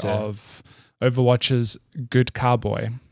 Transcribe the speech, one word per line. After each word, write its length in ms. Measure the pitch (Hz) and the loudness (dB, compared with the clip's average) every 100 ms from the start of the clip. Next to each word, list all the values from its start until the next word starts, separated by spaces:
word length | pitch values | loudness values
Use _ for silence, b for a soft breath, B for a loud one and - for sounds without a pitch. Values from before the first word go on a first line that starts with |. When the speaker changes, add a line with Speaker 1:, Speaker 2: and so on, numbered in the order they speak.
Speaker 1:
character. 60 | 104 | -4
Speaker 2:
of 560 | 107 107 101 - - b b b _ | -2 -4 -8 -14 -20 b b b _
Overwatch's 760 | 123 127 123 123 - 123 113 - _ - 120 | 0 2 4 4 2 0 0 -6 _ -14 0
good 240 | 127 123 | 2 2
cowboy, 560 | - 123 120 104 107 110 120 - | 0 0 2 0 -4 -6 -10 -14